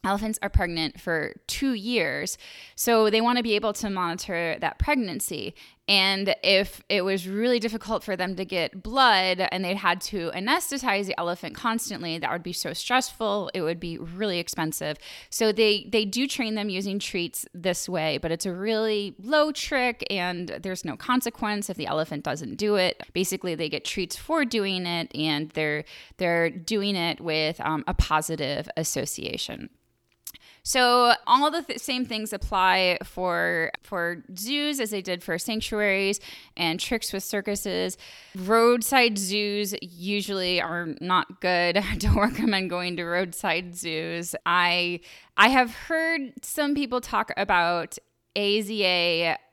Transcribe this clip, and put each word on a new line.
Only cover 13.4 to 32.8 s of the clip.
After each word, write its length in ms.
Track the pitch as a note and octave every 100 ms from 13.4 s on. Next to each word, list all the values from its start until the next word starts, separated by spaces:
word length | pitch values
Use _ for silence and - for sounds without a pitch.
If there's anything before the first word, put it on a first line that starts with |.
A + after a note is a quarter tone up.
| F#3
It 80 | F#3+
would 180 | D#3+ E3+
be 200 | E3+ E3
really 400 | E3 F3 G#3+ F3
expensive. 580 | E3+ - D#3+ D#3 D3+ D3+ - - -
So 220 | - A3
they, 360 | G#3 A3 G#3 -
they 120 | A3+
do 240 | G#3+ A#3+ C#4
train 280 | - A3+ G#3+
them 140 | G#3
using 280 | F#3 G3 G3
treats 480 | - F#3+ E3+ - -
this 340 | F3+ F3+ F3+ -
way, 300 | F3+ D#3 C#3+
but 140 | E3
it's 160 | E3+ G3+
a 60 |
really 600 | F3 G3+ A3 A3 G#3+ G3+ -
low 300 | G3+ D4+ D4+
trick 540 | D4 - C#4+ B3 A#3 -
and 400 | G3 F3+ F3 F3 C#2+
there's 240 | F#3 F#3 E3+
no 120 | C3
consequence 720 | - B3+ A#3 - G#3+ G#3 G3
if 80 | F#3
the 100 | D3+
elephant 360 | D3+ D#3+ D3
doesn't 320 | D3 C#3 D3+ -
do 200 | G#3 G#3
it. 280 | F#3 - -
Basically, 400 | - F#3 F#3 F#3
they 160 | D#3+ D#3
get 160 | - -
treats 300 | - F3+ -
for 280 | - D#4+
doing 440 | C4+ A#3 G3 F#3 F3
it 260 | F3 E3 -
and 360 | D#3 D3 D#3
they're, 320 | D#3+ D3+ D3+ D#3 - - -
they're 320 | F3+ E3+ E3
doing 460 | F3+ D#3+ A3 G3+ F#3+
it 260 | E3+ -
with, 400 | E3+ D#3 D#3 E3
um, 220 | - D#3 -
a 60 |
positive 720 | - - D#3 - D#3+ C3+ C#3+ E3 -
association. 960 | D#3+ - - - - - - - - _ _ _ _ _ - - - - -
So 460 | C4 B3 B3 A#3+ - -
all 240 | B3+ D4
the 100 | D#4+
th-, 180 | D4 -
same 260 | - B3+ B3
things 280 | A3 G#3+
apply 640 | G3 - G3 F#3 F#3